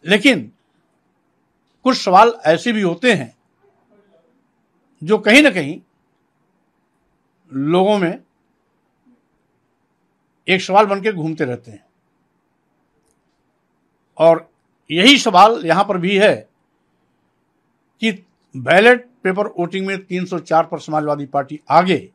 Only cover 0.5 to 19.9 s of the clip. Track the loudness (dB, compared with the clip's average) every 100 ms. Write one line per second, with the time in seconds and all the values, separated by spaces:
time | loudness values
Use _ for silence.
0.5 | _ _ _ _ _ _ _ _ _ _
1.5 | _ _ _ -2 -2 2 4 4 2 -2
2.5 | 0 -2 -2 -4 -2 -2 -2 -6 _ _
3.5 | _ _ _ _ _ _ _ _ _ _
4.5 | _ _ _ _ _ -4 -2 4 4 4
5.5 | 0 -8 -12 _ _ _ _ _ _ _
6.5 | _ _ _ _ _ _ _ _ _ _
7.5 | -8 -2 0 0 0 -2 -6 _ _ _
8.5 | _ _ _ _ _ _ _ _ _ _
9.5 | _ _ _ _ _ _ _ _ _ -4
10.5 | -4 2 2 2 -2 -4 -6 -8 -6 -6
11.5 | -8 -14 -20 _ _ _ _ _ _ _
12.5 | _ _ _ _ _ _ _ _ _ _
13.5 | _ _ _ _ _ _ 0 2 2 -4
14.5 | _ _ _ _ 0 2 4 2 4 4
15.5 | 2 -2 -2 0 -2 -2 0 0 0 -8
16.5 | _ _ _ _ _ _ _ _ _ _
17.5 | _ _ _ _ _ -6 -6 _ _ _
18.5 | -10 0 4 4 2 -2 _ -6 -4 -6
19.5 | -6 -8 -6 -6